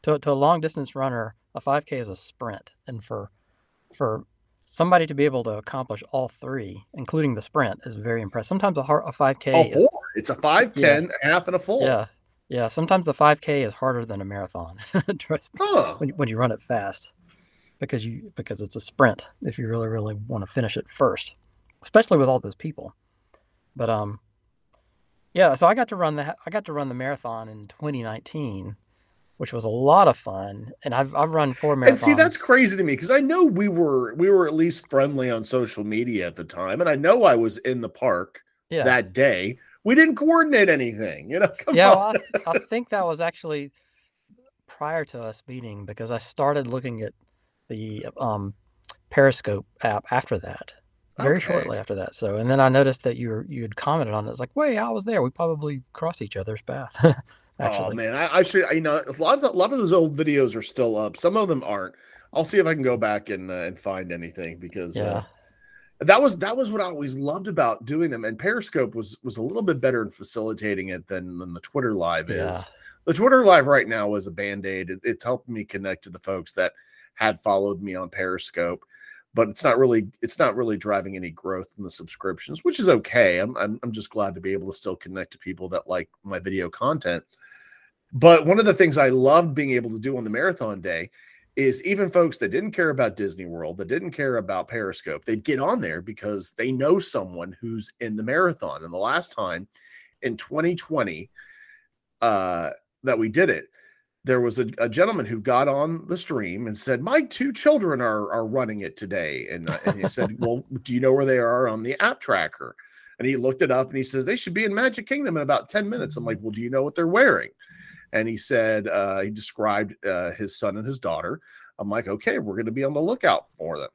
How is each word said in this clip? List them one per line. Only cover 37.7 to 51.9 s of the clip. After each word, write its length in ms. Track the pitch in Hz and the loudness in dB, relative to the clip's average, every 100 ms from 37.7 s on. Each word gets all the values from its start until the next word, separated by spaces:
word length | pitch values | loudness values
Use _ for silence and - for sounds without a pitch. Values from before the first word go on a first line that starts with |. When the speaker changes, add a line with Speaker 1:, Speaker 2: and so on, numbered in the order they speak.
| 127 | -4
Speaker 2:
the 80 | 113 | -6
park 540 | - 127 90 95 - _ _ _ | -2 0 0 -4 -14 _ _ _
Speaker 1:
Yeah. 140 | 165 | 0
Speaker 2:
that 280 | 131 123 98 | 4 4 2
day. 460 | 95 135 95 95 127 _ _ | 2 2 2 -4 -6 _ _
We 140 | 208 262 | 4 6
didn't 180 | 320 | 6
coordinate 540 | 233 302 330 311 262 190 | 4 4 4 6 6 6
anything, 600 | 151 123 107 107 73 82 | 4 0 -4 -6 -6 -6
you 120 | 165 | 2
know? 80 | 202 | 2
<laughs> 100 | - | 0
Come 160 | - | 0
Speaker 1:
Yeah, 160 | 254 196 | 6 8
Speaker 2:
on. 40 | 190 | 8
Speaker 1:
well, 460 | 208 - - 196 - | 6 -2 -2 -6 -2
I, 40 | |
I 60 | 165 - | -2 -2
think 180 | 226 240 | -6 -2
that 140 | 208 | -2
was 160 | 180 156 | -2 -2
actually 520 | 170 - 165 151 143 _ _ _ _ _ _ _ _ _ _ | -4 -6 -8 -8 -8 _ _ _ _ _ _ _ _ _ _
prior 380 | - 151 160 147 | -10 -4 -4 -4
to 160 | 127 | -10
us 200 | 113 107 - | -12 -12 -14
meeting, 380 | 127 120 101 | -14 -12 -12
because 260 | 101 107 113 | -14 -10 -6
I 80 | 117 | -6
started 480 | - - 139 147 123 | -6 0 0 2 -2
looking 360 | 127 123 117 | -6 -6 -8
at 100 | 107 _ _ _ _ _ _ | -10 _ _ _ _ _ _
the, 380 | 110 110 107 - - | -10 -10 -10 -12 -6
um, 360 | 127 107 98 - _ _ - - _ | -4 -4 -6 -10 _ _ -20 -20 _
Periscope 560 | - 139 123 - 101 - _ | 4 6 4 -4 -4 -6 _
app 240 | 117 104 - | -2 -2 0
after 280 | 123 - 104 | -2 0 -6
that, 360 | 92 - - - _ _ _ - | -6 -14 -16 -20 _ _ _ -2
very 180 | - 180 | 0 2
Speaker 2:
Okay. 100 | - | 0
Speaker 1:
shortly 320 | 175 - 107 | -2 -2 -6
after 160 | 98 | -6